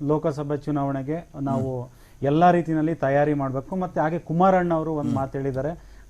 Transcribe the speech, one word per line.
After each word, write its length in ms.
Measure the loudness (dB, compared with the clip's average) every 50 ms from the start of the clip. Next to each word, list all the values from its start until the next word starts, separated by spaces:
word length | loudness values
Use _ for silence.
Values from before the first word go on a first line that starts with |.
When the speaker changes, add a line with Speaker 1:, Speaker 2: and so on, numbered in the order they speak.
| -2
Speaker 1:
ಲೋಕಸಭೆ 540 | 0 0 2 0 -2 -2 -2 -4 -4 -4
ಚುನಾವಣೆಗೆ 720 | -4 -4 -4 -2 -2 -2 -2 -4 -4 -4 -6 -6 -8 -8 -12 -10 -6
ನಾವು 420 | -4 -2 -2 -2 -2 -2 -4 -6 -8
Speaker 2:
ಹ್ಮ್. 80 | -10 -16 -20 -20 -20 -10 -4 0
Speaker 1:
ಎಲ್ಲ 280 | 2 4 6 6 6
ರೀತಿಯಲ್ಲಿ 440 | 6 4 2 0 0 0 0 0 -2
ತಯಾರಿ 400 | -2 0 2 2 4 4 2 2
ಮಾಡ್ಬೇಕು. 420 | 0 -2 -4 -4 -6 -6 -6 -6
ಮತ್ತೆ 240 | -6 -6 -4 -2 -2
ಹಾಗೆ 180 | -2 0 -2 -4
ಕುಮಾರಣ್ಣ 560 | -4 -2 2 4 4 6 4 4 2 2 0
ಅವರು 160 | 0 0 -2
ಒಂದು 180 | -4 -2 -2 -2
Speaker 2:
ಹ್ಮ್. 60 | -2
Speaker 1:
ಮಾತು 240 | -2 -2 -4 -4 -4
ಹೇಳಿದ್ದಾರೆ, 600 | -4 -2 -2 -2 -4 -4 -6 -8 -12 -20 -20 -20 -18